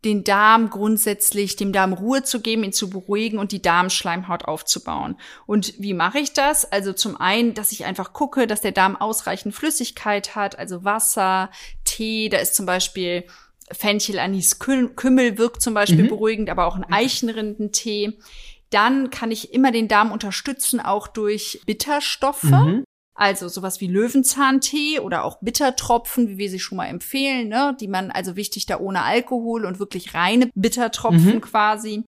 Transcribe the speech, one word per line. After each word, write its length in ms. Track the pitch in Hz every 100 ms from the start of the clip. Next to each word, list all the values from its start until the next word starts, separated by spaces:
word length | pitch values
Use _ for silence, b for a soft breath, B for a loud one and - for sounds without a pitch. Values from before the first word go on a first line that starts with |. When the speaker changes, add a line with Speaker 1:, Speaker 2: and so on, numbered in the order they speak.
Speaker 1:
den 180 | 220 208
Darm 480 | 208 202 214 226 220
grundsätzlich, 840 | 196 214 214 214 202 - 202 196 -
dem 160 | 196
Darm 200 | 196 190
Ruhe 300 | 185 214 269
zu 180 | 269 233
geben, 220 | 226 226
ihn 100 | 202
zu 180 | - 202
beruhigen 480 | 190 185 202 226 214
und 120 | 196
die 120 | 196
Darmschleimhaut 840 | 175 170 185 - 185 170 185 226
aufzubauen. 720 | - 156 - - - 78 139 - B B -
Und 280 | 214 185 -
wie 140 | 202
mache 260 | 180 175 277
ich 120 | 285
das? 380 | - 277 302 -
Also 220 | 202 196
zum 280 | - 220 -
einen, 340 | 180 214 240
dass 180 | 214 208
ich 140 | - 196
einfach 260 | 185 185
gucke, 340 | - 277 269 233
dass 140 | 214
der 100 | 208
Darm 240 | 190 190
ausreichend 600 | 190 214 220 - 190 208
Flüssigkeit 840 | - 311 - 240 - 214 202 - 220
hat, 220 | 202 -
also 240 | 175 180
Wasser, 680 | 190 220 220 226 185 190 190 B B B
Tee, 440 | - - 220 220 214
da 100 | 190
ist 160 | 170
zum 120 | - 185
Beispiel 580 | 180 - 190 175 175 175 B B _ -
Fenchel, 480 | - 214 208 - 190
Anis, 400 | 165 196 - -
Kü-, 340 | - 269 240
Kümmel 440 | - 247 262 240 202
wirkt 220 | 240 -
zum 140 | 247
Beispiel 300 | 214 202 165
Speaker 2:
Mhm. 40 | 214
Speaker 1:
beruhigend, 420 | 214 220 220 190
aber 160 | 165 175
auch 100 | 185
ein 80 |
Eichenrindentee. 1300 | 185 196 254 - 233 220 214 208 208 - 233 208 208 214 B B B B _
Dann 400 | 208 220 269 262
kann 220 | - 233
ich 200 | 220 -
immer 180 | 240 262
den 160 | 233 220
Darm 240 | 208 220
unterstützen, 680 | 208 202 185 - 269 - 240
auch 300 | - 202 196
durch 540 | 226 208 214 - - -
Bitterstoffe. 800 | 214 285 294 - - 269 -
Speaker 2:
Mhm. 400 | 151 135 147 214 - _ _ -
Speaker 1:
Also 300 | 202 196 180
sowas 320 | 185 185 -
wie 60 | 190
Löwenzahntee 1120 | 190 240 269 254 269 269 269 - 294 294 311
oder 240 | - -
auch 140 | - -
Bittertropfen, 880 | 202 - 269 262 - 240 247 - 226
wie 80 | 196
wir 140 | 202
sie 80 | 185
schon 160 | - 190
mal 80 |
empfehlen, 640 | - 180 - 269 277 262 220
ne? 260 | 226 285 269
Die 80 | 202
man, 220 | 190 190
also 260 | - 180 180
wichtig 300 | 208 - -
da 120 | 185
ohne 260 | 190 190
Alkohol 600 | 117 226 247 254 226 226
und 140 | 196 185
wirklich 340 | 196 185 -
reine 380 | - 180 233 254
Bittertropfen 840 | 190 220 254 226 - - 170 175 226
Speaker 2:
Mhm. 40 |
Speaker 1:
quasi. 640 | - 220 214 214 220 208 -